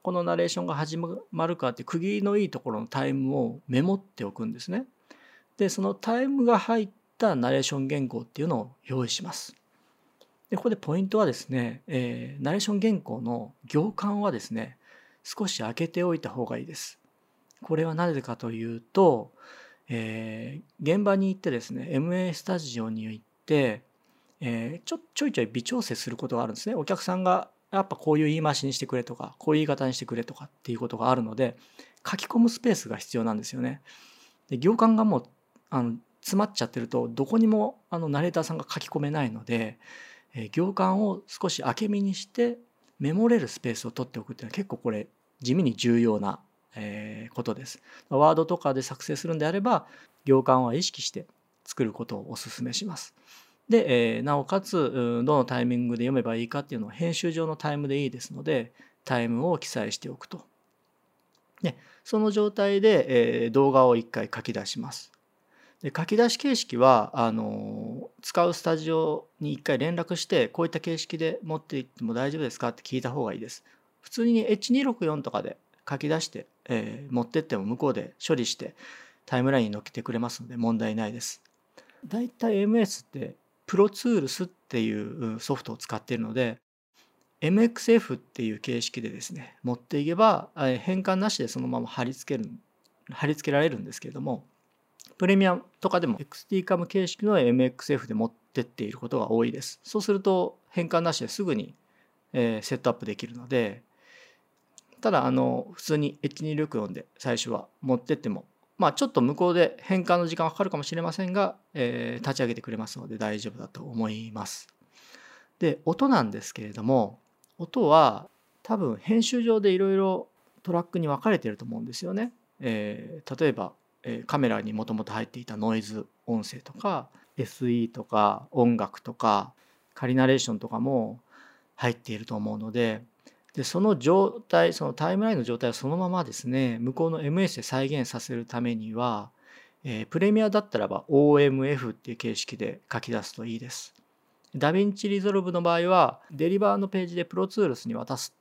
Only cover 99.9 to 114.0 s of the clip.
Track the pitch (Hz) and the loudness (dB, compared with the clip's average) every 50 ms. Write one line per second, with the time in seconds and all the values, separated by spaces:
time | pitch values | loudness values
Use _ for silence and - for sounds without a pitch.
99.9 | - 214 190 - 202 196 196 202 190 180 180 - - _ _ _ - 180 170 160 | -4 -2 0 0 0 2 4 4 4 4 2 0 -4 _ _ _ -4 -4 -2 2
100.9 | - 170 170 170 156 - 123 113 - - 202 175 139 107 87 - - _ _ _ | 2 2 2 2 0 -2 -4 -6 -6 -4 -2 -2 -2 -2 -4 -6 -12 _ _ _
101.9 | _ _ _ _ _ _ _ _ - 131 120 117 113 107 - - 135 123 - 123 | _ _ _ _ _ _ _ _ -2 0 0 0 0 -2 -6 -6 -4 -2 0 0
102.9 | 117 - - 107 101 - - 117 117 123 123 123 135 123 113 101 101 120 - _ | 0 0 -4 -8 -8 -8 -10 -12 -12 -12 -6 -2 0 0 0 0 -4 -10 -18 _
103.9 | _ _ _ _ - - - - _ _ _ _ _ _ _ _ _ - - _ | _ _ _ _ -20 -20 -20 -20 _ _ _ _ _ _ _ _ _ -20 -20 _
104.9 | _ _ - 220 185 151 135 127 131 131 127 127 123 123 123 - - - - - | _ _ 0 2 2 4 4 4 2 2 2 2 0 -2 -6 -8 -12 -10 -4 -2
105.9 | 156 151 156 143 - - - 147 - - 151 156 151 147 156 151 - 117 104 95 | 0 0 0 0 -2 -4 -6 -6 -6 -6 -6 -4 -2 -2 -2 -2 -2 -4 -4 -6
106.9 | 90 - - _ _ - - 131 117 110 - 120 113 - - - _ _ - 131 | -8 -10 -14 _ _ -8 -4 -2 -2 -2 -2 -4 -4 -6 -6 -8 _ _ 0 0
107.9 | 127 120 - - 156 139 - 113 98 - - _ _ _ _ _ _ - 190 147 | 0 0 2 0 -2 -2 -2 -4 -6 -6 -8 _ _ _ _ _ _ 2 2 2
108.9 | 147 - 285 247 - 147 120 131 143 - 180 175 170 175 165 - - - - - | 2 2 -2 0 2 4 4 4 4 2 2 4 6 4 4 4 2 -4 -4 -2
109.9 | 190 185 170 156 180 175 175 165 170 180 165 160 - - 196 185 - 147 139 - | 0 0 2 2 2 2 2 0 0 -2 -2 -2 0 -2 -2 -2 -2 -6 -6 -4
110.9 | 165 165 165 170 160 - 190 180 185 208 196 185 - - _ _ - 156 127 120 | -6 -4 -4 -4 -4 -4 -4 -2 0 0 0 0 -2 -6 _ _ -4 -2 -2 -2
111.9 | 123 120 117 117 120 120 117 135 135 - 127 117 117 117 - - 113 110 110 - | -2 -4 -6 -6 -6 -6 -4 -4 -2 0 0 -2 -2 -4 -8 -8 -8 -8 -8 -8
112.9 | - 113 - 107 110 107 110 107 107 107 113 110 123 123 101 - - 139 170 151 | -10 -12 -12 -10 -8 -4 -4 -4 -4 -4 -6 -10 -10 -12 -14 -16 -14 -14 -12 -8
113.9 | 117 113 | -4 -2